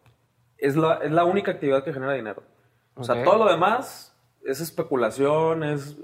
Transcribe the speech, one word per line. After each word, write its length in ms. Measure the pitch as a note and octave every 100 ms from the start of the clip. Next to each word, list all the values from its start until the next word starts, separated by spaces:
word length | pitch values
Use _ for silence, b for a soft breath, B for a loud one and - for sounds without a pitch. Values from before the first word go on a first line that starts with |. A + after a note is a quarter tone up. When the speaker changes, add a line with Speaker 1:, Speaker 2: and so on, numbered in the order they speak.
| _ _ _ _ _ -
Speaker 1:
Es 180 | C#3+ C#3
la, 200 | D#3+ D#3+
es 80 | D3+
la 120 | D#3+
única 280 | F3 G3 G3
actividad 320 | F3+ C#3+ C3+
que 100 | C3+
genera 200 | C3+ C3
dinero. 280 | C#3 A2 G2 - _ _ _ _ -
O 80 |
sea, 120 | B2 B2
Speaker 2:
Ok. 80 | C3+
Speaker 1:
todo 120 | G#3+ G#3
lo 60 |
demás 640 | E3 F#3 A#3+ C#4 - - _ _ _
es 160 | - C3+
especulación, 1040 | E3 - D#3+ C3+ A2+ A#2+ C#3 D#3 D#3+ D#3+
es, 340 | D3+ D3 C#3 D3